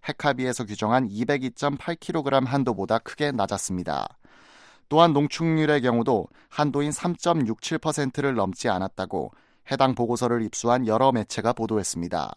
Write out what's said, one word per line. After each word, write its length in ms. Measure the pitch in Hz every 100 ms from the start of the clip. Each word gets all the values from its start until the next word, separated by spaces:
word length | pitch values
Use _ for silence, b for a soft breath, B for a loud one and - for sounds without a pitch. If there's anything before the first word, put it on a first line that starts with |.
| -
핵 200 | 147 151
합의에서 400 | 127 127 120 110
규정한 420 | 104 107 127 123
이백이점팔 840 | 101 120 143 131 - 143 143 - 170
킬로그램 500 | - 165 139 135 127
한도보다 540 | 139 127 98 95 110
크게 320 | - - 147
낮았습니다. 760 | 131 98 98 - 92 82 71 50 - B B B B B B B
또한 220 | 151 170
농축률의 720 | 143 147 - 165 160 151 147
경우도 480 | 123 117 113 113 - b b
한도인 440 | - 151 143 147
삼점육칠 840 | 147 175 170 175 165 117 110 - 160
퍼센트를 580 | 160 151 139 135 139 123
넘지 340 | 98 92 123
않았다고 640 | 92 95 - 95 90 62 b b b -
해당 240 | 135 135
보고서를 480 | 123 117 120 123 120
입수한 440 | 110 - 117 123 117
여러 240 | 110 135
매체가 400 | 123 101 - 107
보도했습니다. 840 | 120 110 110 95 - 85 85 60